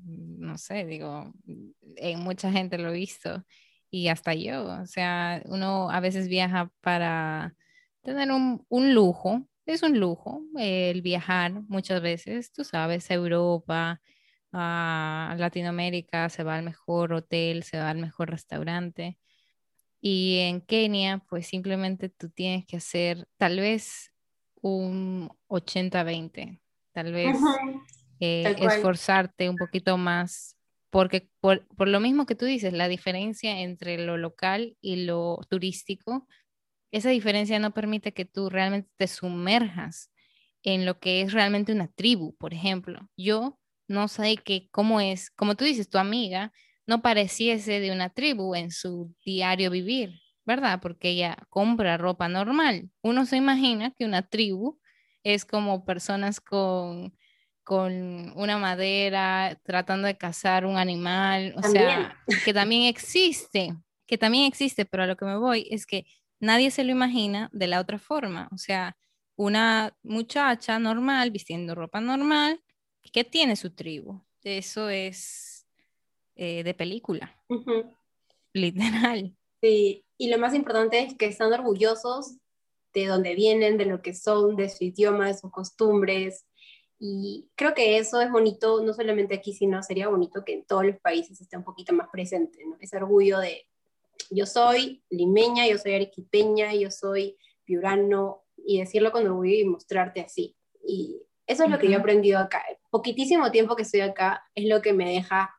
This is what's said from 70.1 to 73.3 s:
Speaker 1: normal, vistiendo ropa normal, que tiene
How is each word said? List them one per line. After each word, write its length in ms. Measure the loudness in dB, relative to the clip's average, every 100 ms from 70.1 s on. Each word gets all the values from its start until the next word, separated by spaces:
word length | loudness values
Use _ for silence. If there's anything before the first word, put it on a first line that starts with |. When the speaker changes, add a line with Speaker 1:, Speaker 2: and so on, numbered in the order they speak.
| -6 -4 0 0 0 -2 -2
Speaker 1:
normal, 500 | 0 0 0 0 0
vistiendo 460 | -4 -8 -8 -8 -8
ropa 240 | -8 -6
normal, 600 | -2 0 2 2 2 -2 _ _ _ _ _
que 100 | -4
tiene 320 | 0